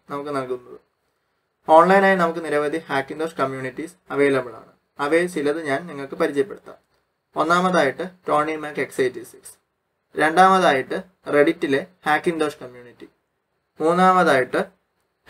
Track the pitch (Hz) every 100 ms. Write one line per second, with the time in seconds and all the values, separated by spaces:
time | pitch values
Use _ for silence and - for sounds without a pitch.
0 | - 143 143 143 127 127 123 - _ _
1 | _ _ _ _ _ _ - 160 175 196
2 | 196 190 165 165 160 147 147 160 - 139
3 | 135 151 160 - 135 131 131 123 165 -
4 | - 139 143 135 123 110 - _ _ -
5 | 143 165 180 175 143 156 156 135 175 143
6 | 135 - 160 139 135 - - - _ _
7 | _ _ _ 151 156 175 185 175 139 127
8 | 180 - - 151 156 156 151 147 127 -
9 | 127 120 113 - - - _ _ _ _
10 | _ 151 151 165 190 185 170 135 123 175
11 | - _ - 147 151 170 156 139 - _
12 | 156 151 180 165 151 - 127 123 120 110
13 | - _ _ _ _ _ _ - 156 175
14 | 185 185 165 135 123 160 - _ _ _
15 | _ _